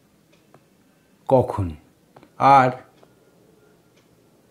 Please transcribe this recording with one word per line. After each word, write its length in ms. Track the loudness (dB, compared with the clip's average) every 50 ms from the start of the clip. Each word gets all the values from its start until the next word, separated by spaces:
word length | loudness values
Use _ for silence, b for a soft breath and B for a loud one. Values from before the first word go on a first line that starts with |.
| _ _ _ _ _ _ _ _ _ _ _ _ _ _ _ _ _ _ _ _ _ _ _ _ _ -2
কখন। 380 | 0 0 0 -2 -6 -10 -10 -10 -12 -16 _ _ _ _ _ _ _ -20 -20 _ _ -2 2 4 4 4
আর 120 | 4 0 -2 -8 -14 _ _ _ _ _ _ _ _ _ _ _ _ _ _ _ _ _ _ _ _ _ _ _ _ _ _ _ _ _ _ _ _ _